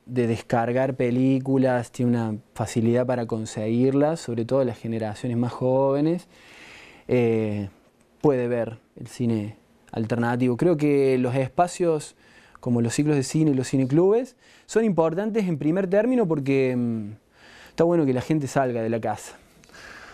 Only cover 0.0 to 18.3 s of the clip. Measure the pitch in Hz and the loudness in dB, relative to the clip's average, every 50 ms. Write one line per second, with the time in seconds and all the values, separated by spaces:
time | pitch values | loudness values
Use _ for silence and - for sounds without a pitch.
0 | _ - 123 123 120 113 117 107 - - - 117 117 120 120 127 131 135 127 - | _ -8 -2 0 0 0 0 -2 -4 -2 0 0 0 2 0 0 0 0 0 0
1 | 131 120 120 127 131 131 135 131 131 135 135 135 131 131 127 123 117 - - - | 0 0 2 2 2 2 2 0 0 0 2 2 2 2 2 0 -2 -6 -4 -2
2 | 123 120 120 120 113 110 107 104 - _ - - 120 - - 123 113 117 120 123 | 0 0 2 0 0 -2 -4 -8 -10 _ -8 -6 -6 -4 -2 0 2 2 2 2
3 | 127 123 127 120 117 110 117 110 110 110 - 110 107 110 117 120 127 135 135 139 | 2 0 -2 -4 -4 -4 -6 -6 -6 -8 -8 -6 -4 -2 0 2 2 2 4 2
4 | 143 151 165 165 - - 117 113 113 117 131 139 135 117 113 - - 117 113 113 | 2 2 0 -2 -6 -6 -6 -4 -2 0 0 0 0 0 -4 -6 -8 -6 -6 -4
5 | 110 107 104 - - 123 117 117 123 120 - - 127 127 131 135 135 139 135 143 | -4 -6 -6 -6 -6 -4 -2 -2 -2 -2 -4 -2 -2 0 2 2 2 2 2 2
6 | 147 160 175 180 - _ - - - - - - - - - - - - - - | 0 0 0 -2 -6 _ -20 -20 -20 -20 -20 -20 -20 -20 -20 -20 -20 -20 -20 -14
7 | - - 120 123 120 117 113 110 110 107 104 104 101 92 - _ _ _ _ _ | -6 0 0 2 2 2 2 0 0 -2 -2 -4 -6 -8 -10 _ _ _ _ _
8 | _ _ _ _ - 151 139 127 123 120 123 117 113 110 113 - _ _ - - | _ _ _ _ 2 2 2 2 0 0 -2 -2 -2 -4 -6 -12 _ _ -20 -18
9 | 123 - - - 127 117 117 110 104 107 107 - _ _ _ _ _ _ - 117 | -16 -14 -8 -4 -2 0 0 0 -2 -4 -8 -14 _ _ _ _ _ _ -8 -6
10 | 113 113 127 117 120 117 123 123 127 127 123 113 156 180 170 147 151 147 143 139 | -4 -4 -2 -2 0 0 0 0 0 0 2 2 2 2 2 2 2 2 2 4
11 | 139 135 131 127 127 123 120 139 131 127 - - 175 175 - - 180 170 160 151 | 4 4 2 2 0 0 0 -2 -2 -2 0 0 0 0 0 -2 0 0 0 -2
12 | - - - _ _ _ - - - - - - - 123 120 120 117 117 - - | -4 -8 -18 _ _ _ -20 -20 -20 -20 -18 -10 -4 -2 0 0 0 0 0 0
13 | 147 151 151 139 127 - - 156 156 156 139 131 127 - - 135 131 127 139 160 | 0 2 2 0 0 0 0 2 2 2 2 0 0 0 0 0 0 2 4 4
14 | 180 190 214 233 262 - - _ _ - - - _ - - 214 233 220 180 160 | 4 4 4 2 0 -4 -10 _ _ -20 -20 -20 _ -4 0 0 2 2 2 2
15 | 160 165 160 180 208 220 202 226 202 185 170 131 147 147 165 190 196 180 190 202 | 2 2 0 -2 -4 -2 -2 -2 -2 -2 -2 -2 0 0 0 0 0 0 0 0
16 | 220 254 262 240 220 160 160 147 135 139 139 135 131 127 127 123 120 117 113 110 | 2 2 2 0 0 0 0 -2 0 0 2 2 2 2 0 0 -2 -2 -4 -4
17 | 107 104 110 - _ _ _ _ - - - - - - - - 165 170 175 170 | -6 -10 -12 -16 _ _ _ _ -20 -20 -20 -20 -20 -8 -2 0 2 4 4 2
18 | 151 131 127 123 - - | 2 2 0 0 0 -2